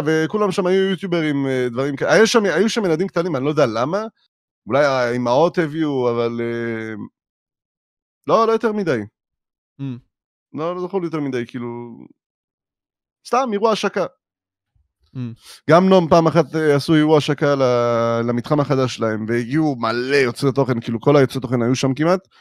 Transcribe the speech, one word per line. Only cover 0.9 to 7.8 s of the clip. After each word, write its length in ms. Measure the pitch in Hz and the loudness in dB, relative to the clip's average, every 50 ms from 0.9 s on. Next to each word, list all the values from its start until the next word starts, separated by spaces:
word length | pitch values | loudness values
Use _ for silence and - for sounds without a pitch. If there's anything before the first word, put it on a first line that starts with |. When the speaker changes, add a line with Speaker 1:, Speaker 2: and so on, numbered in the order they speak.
| 190 160 196 185 175 170 156 151 143 139 135 135 | -2 -4 -4 -4 -2 -2 0 0 -2 -2 -2 -2
Speaker 1:
אה, 200 | 131 127 127 127 | 0 0 -2 -2
דברים 260 | 117 123 135 147 139 | -2 -4 -4 -4 -4
כ-, 60 | - 151 | -4 0
היה 240 | - 156 185 226 208 | 2 4 4 4 4
שם, 180 | - 233 208 | 4 2 2
היו 240 | 190 147 170 208 226 | 2 0 2 0 0
שם 160 | - 240 208 | 0 -2 0
ילדים 220 | 180 160 156 196 190 | 0 0 0 -2 -2
קטנים, 280 | - 170 170 185 151 | -2 -2 -2 -2 -2
אני 100 | 127 131 | -2 -2
לא 40 | 147 | -2
יודע 160 | 156 147 143 | 2 2 2
למה, 380 | 120 107 113 123 151 180 208 220 220 _ _ _ _ _ _ _ _ _ _ _ 101 | 2 2 -2 -2 -2 -2 -4 -6 -8 _ _ _ _ _ _ _ _ _ _ _ -2
אולי 180 | 117 139 151 | 0 2 2
האימהות 720 | 139 135 131 123 120 120 123 123 120 120 139 165 175 175 185 | 2 2 0 0 0 -2 -2 0 2 2 4 2 2 2 0
הביאו, 520 | 165 147 147 160 160 147 139 131 123 120 | -4 -2 -2 -4 -4 -2 -2 0 0 0
אבל... 300 | 117 117 117 117 120 117 | 0 0 -2 -2 -2 -4
אה, 520 | 117 117 117 117 117 117 113 110 110 110 110 104 104 - _ _ _ _ _ _ _ _ _ _ _ _ _ _ | -6 -6 -4 -6 -6 -6 -6 -6 -8 -10 -10 -12 -14 -16 _ _ _ _ _ _ _ _ _ _ _ _ _ _